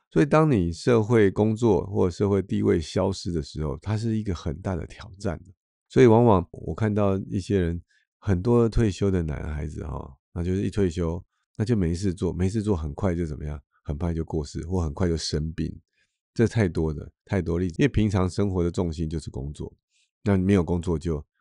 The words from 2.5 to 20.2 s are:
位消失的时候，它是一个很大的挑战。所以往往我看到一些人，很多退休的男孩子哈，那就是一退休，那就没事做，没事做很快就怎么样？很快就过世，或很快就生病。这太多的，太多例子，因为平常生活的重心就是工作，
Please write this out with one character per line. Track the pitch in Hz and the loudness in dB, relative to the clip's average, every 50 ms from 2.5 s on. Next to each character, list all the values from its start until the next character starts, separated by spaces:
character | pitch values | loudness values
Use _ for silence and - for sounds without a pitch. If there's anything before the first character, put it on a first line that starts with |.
| 107 101 104 | -2 0 2
位 | 104 98 90 | 2 2 2
消 | - - - 92 95 98 | 0 -2 -2 0 0 0
失 | 101 - - 101 | -2 -4 -6 -4
的 | 85 80 73 | -4 -4 -4
时 | - - - 78 | -6 -8 -6 -6
候， | 73 67 78 | -4 -6 -6
它 | - 98 110 | -4 -4 -4
是 | 107 110 113 110 110 | -2 -2 -2 -2 -2
一 | 107 | -2
个 | 104 87 | -4 -6
很 | - - 82 69 85 | -4 -4 -6 -6 -6
大 | 95 101 92 | -4 -4 -4
的 | 80 - - | -4 -6 -10
挑 | - - - - 87 95 | -14 -16 -18 -18 -16 -8
战。 | 101 95 80 - - - - _ _ _ _ _ _ _ | -6 -6 -6 -6 -10 -20 -20 _ _ _ _ _ _ _
所 | - - | 4 6
以 | 131 117 | 8 8
往 | 107 113 120 | 8 8 8
往 | 117 101 92 87 - | 6 6 4 2 -2
我 | - - - 82 80 | -8 -14 -10 -8 -6
看 | - 110 107 101 | -2 -2 -2 0
到 | 104 104 98 95 98 - - | 2 2 2 2 0 -2 -4
一 | 110 101 | -6 -6
些 | 90 - 101 98 | -2 0 0 2
人， | 87 85 85 85 - _ _ _ _ _ _ _ | 2 0 -2 -6 -8 _ _ _ _ _ _ _
很 | - 104 98 87 | -2 0 0 0
多 | 92 120 120 120 117 113 | 2 4 4 4 4 4
退 | - 113 117 104 | 2 2 2 2
休 | 90 - 101 101 | 0 0 0 0
的 | 95 90 | 0 0
男 | 82 76 69 - - 71 76 | 0 -2 -4 -6 -6 -6 -6
孩 | 73 76 78 | -6 -6 -8
子 | - - - | -8 -10 -10
哈， | - 71 - 76 - 67 _ _ _ - | -10 -10 -10 -12 -14 -18 _ _ _ -8
那 | 92 85 | -6 -4
就 | 90 92 | -2 -2
是 | 98 104 | -2 -2
一 | 101 | -2
退 | - 104 98 90 | 0 0 0 0
休， | 80 87 85 82 85 87 - _ _ _ _ _ _ - | 0 -2 -4 -4 -4 -6 -10 _ _ _ _ _ _ -6
那 | 110 | -2
就 | 107 120 | 0 2
没 | 104 90 80 87 | 2 2 0 0
事 | 85 104 98 82 | 0 -2 -4 -2
做， | - 92 85 - | -2 -2 -4 -2
没 | 82 90 95 | 0 -2 0
事 | 104 113 | 0 -2
做 | 98 107 101 | 0 0 -2
很 | 80 80 73 71 | -2 -2 -6 -6
快 | - - 95 85 | -2 -2 -2 0
就 | 85 87 | -2 -4
怎 | 76 76 - | -6 -6 -8
么 | 73 | -8
样？ | 73 73 71 _ _ _ _ - | -8 -10 -10 _ _ _ _ -8
很 | - 76 71 | -8 -6 -4
快 | 87 85 82 | -2 -4 -2
就 | 80 80 | -4 -6
过 | - - 80 73 | -4 -4 -6 -6
世， | - - 71 71 | -4 -8 -10 -8
或 | 82 92 90 | -4 -4 -2
很 | 82 76 69 | -2 -2 -2
快 | - 95 87 | -2 -2 0
就 | 82 | 0
生 | 78 - - - 78 76 80 80 | -2 -4 -4 -4 -4 -4 -4 -6
病。 | - 78 73 - 82 _ _ _ _ _ _ _ _ _ _ - | -6 -6 -8 -8 -12 _ _ _ _ _ _ _ _ _ _ 0
这 | - 117 104 | 0 0 2
太 | - 117 104 90 | 2 2 0 0
多 | 80 90 80 78 76 | 0 -2 -2 -2 -4
的， | 71 - - _ _ _ | -6 -10 -14 _ _ _
太 | - 104 95 | -4 -4 -2
多 | 85 82 80 85 | -2 0 -2 -2
例 | 92 92 | -2 -2
子， | 85 - | 0 0
因 | 147 | 0
为 | 127 | 2
平 | - 117 107 107 | 2 2 0 2
常 | 92 101 92 90 | 2 2 0 0
生 | - - 104 101 | 0 -2 -2 0
活 | 92 92 85 | 0 0 -2
的 | 87 | 0
重 | 80 - 92 85 | 0 -2 -2 -2
心 | 78 85 82 78 | -2 -4 -6 -4
就 | 82 78 | -4 -6
是 | - - | -8 -8
工 | - - 67 73 73 | -10 -8 -8 -8 -10
作， | - - - - _ _ _ _ _ _ _ _ _ | -10 -12 -14 -14 _ _ _ _ _ _ _ _ _